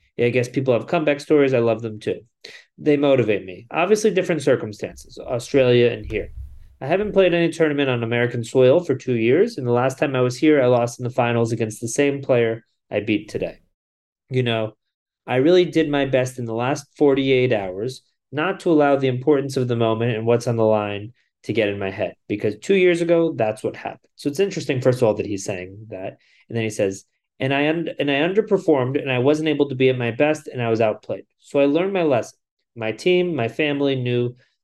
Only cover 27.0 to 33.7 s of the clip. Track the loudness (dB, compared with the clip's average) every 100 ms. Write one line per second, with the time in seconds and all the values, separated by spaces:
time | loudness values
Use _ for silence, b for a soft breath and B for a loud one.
27 | -14 _ _ -6 -2 0 0 0 -4 -4
28 | -2 0 0 0 0 0 2 2 2 -2
29 | -2 0 2 2 0 0 0 2 2 2
30 | -2 0 0 0 -6 -4 -2 2 0 -2
31 | -6 -10 -12 _ _ 0 2 2 -2 -2
32 | 0 0 -2 -12 _ _ _ -8 -6 -2
33 | 0 2 0 -2 -4 -2 -2